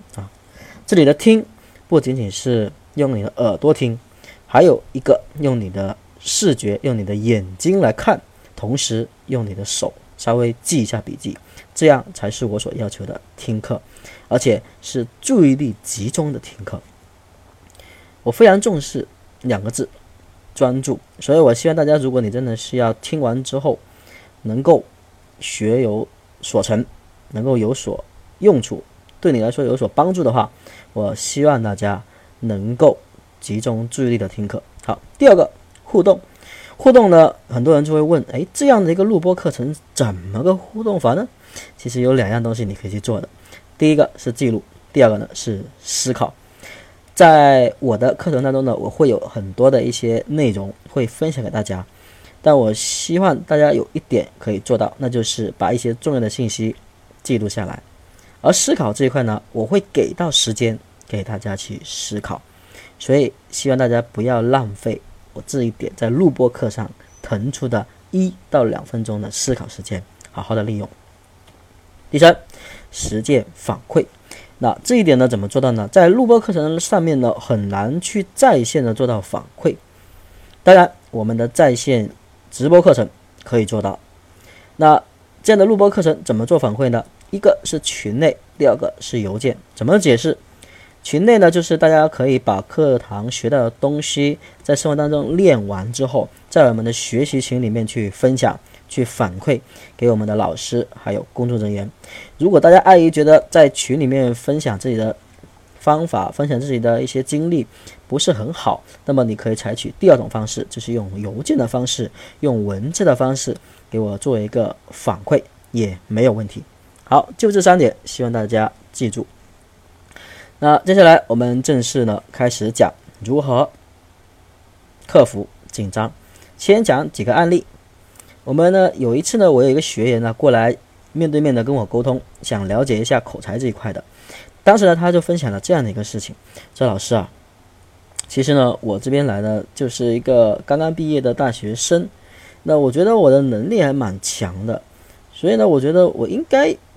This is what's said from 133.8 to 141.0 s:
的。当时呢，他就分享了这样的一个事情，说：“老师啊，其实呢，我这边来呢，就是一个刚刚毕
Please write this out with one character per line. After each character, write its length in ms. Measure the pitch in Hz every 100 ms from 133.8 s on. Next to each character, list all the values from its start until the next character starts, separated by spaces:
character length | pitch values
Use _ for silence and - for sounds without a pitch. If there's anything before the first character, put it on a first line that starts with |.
| 110
的。 100 | 87 - _ - - - -
当 160 | - 208
时 80 | 190
呢， 100 | 165
他 160 | 175
就 80 | 175
分 160 | 165 175
享 160 | 131
了 80 | 98
这 140 | -
样 100 | 170
的 60 | 113
一 20 |
个 100 | 95
事 160 | 107 113
情， 160 | - - _ - -
说 120 | - 131
：“老 80 | 98
师 180 | -
啊， 140 | 113 87 - _ _ _ _ _ _ _ - -
其 160 | -
实 120 | 135
呢， 200 | 143 123 120
我 180 | 113 101
这 120 | 131
边 160 | 139 143
来 160 | 101
呢， 200 | 107 107 -
就 120 | - 131
是 280 | - 120
一 60 | 117
个 380 | 117 123 110 104
刚 140 | - 143
刚 160 | 160
毕 160 | 160